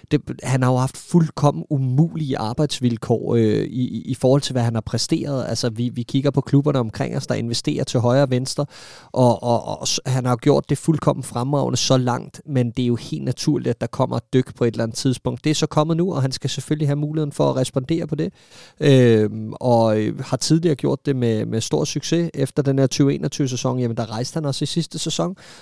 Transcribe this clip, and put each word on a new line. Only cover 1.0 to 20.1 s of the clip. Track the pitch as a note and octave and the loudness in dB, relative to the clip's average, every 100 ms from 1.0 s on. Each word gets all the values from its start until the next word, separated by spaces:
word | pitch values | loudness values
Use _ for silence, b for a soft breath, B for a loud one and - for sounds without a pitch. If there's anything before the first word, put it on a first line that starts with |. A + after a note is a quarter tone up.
| - F3 D#3+ - D3 D3+ - | 2 2 2 2 0 0 -4
umulige | C#3+ C3 C3 E3 D#3+ C#3+ C3 | -2 2 2 2 0 -4 -2
arbejdsvilkår, | A2 C3 D3+ - B2 A2+ - A2+ - A#2 | -4 -2 -2 0 0 0 0 0 2 2
øh, | A2 G#2+ | 4 2
i, | G2 B2+ B2 | 0 -2 -4
i, | A2+ | -4
i | - B2+ | -6 0
forhold | C3 C#3 | 2 2
til, | - | 2
hvad | B2+ | 0
han | A#2 | 0
har | A2+ | -2
præsteret. | - A#2+ - E3 C#3+ C3+ - | -4 -4 -2 -2 -2 -4 -4
Altså, | - B2 | -4 -4
vi, | A2 A#2+ | -2 -4
vi | A#2 | -4
kigger | A#2 C#3 C#3 | -2 0 2
på | C3+ | 0
klubberne | - C#3+ C#3+ C#3 | 2 2 4 0
omkring | A2 - C3 B2+ | -2 -4 -4 -4
os, | - | -4
der | A2 | -4
investerer | A#2 A#2 - D3 | -2 -2 -2 -2
til | C3+ B2+ | -2 0
højre | A#2+ C3 | 2 2
og | C3+ | 2
venstre, | B2 B2+ - D3 B B B B | 0 -2 -4 -6 B B B B
og, | - B2 - | 4 4 4
og, | A#2+ A2+ A1+ - | 0 -2 -2 -6
og | - | -4
s-, | - C3+ | -4 -2
han | C3 B2 | 0 0
har | A#2+ | 2
gjort | D3 C#3 - | 4 2 2
det | D3 | 0
fuldkommen | - D#3 - C#3 | 0 2 0 -2
fremragende | B2+ A#2+ B2+ C#3+ B2+ B2+ | -4 -4 -2 0 0 -2
så | - C3 | 2 2
langt, | B2 B2 - - - | 2 -4 -6 -16 -4
men | C3 A#2+ | -2 -2
det | A#2+ | 0
er | B2 | 0
jo | A#2+ | 0
helt | - D3+ | -4 -6
naturligt, | C3 - D#3+ C3 A#2+ | -4 -2 0 0 -2
at | A#2+ | -4
der | A#2 | -6
kommer | - B2 A#2+ | -2 -2 -2
et | - | 0
dyk | C3 - - | 0 0 -2
på | |
et | A#2+ | -2
eller | A2+ | 0
andet | A#2 - | -4 -2
tidspunkt. | C3+ B2+ C3 B2 | -2 -2 -4 -4
Det | D3+ | -2
er | |
så | D3+ D#3 | -2 0
kommet | - D#3 E3 | 0 2 0
nu, | F#3 | 0
og | C3+ | 0
han | C3 | -4
skal | - C3+ | -4 -6
selvfølgelig | - - D3+ D3 | -8 -4 -2 0
have | C#3+ | -2
muligheden | D3+ D#3 D3 | -2 -4 -4
for | - C#3+ | 0 0
at | C3 | 2
respondere | C3 C#3 B2+ E3 E3 | -2 -2 -2 -4 -2
på | D3+ | -4
det. | F3 B B B B _ | -4 B B B B _
Øhm, | C#3+ C3 B2 A2 G#2+ G#2+ A2 | 6 8 8 6 4 -2 -8
og, | - B2+ A#2 A2+ G#2+ | -4 2 4 4 2
øh, | A2 | 0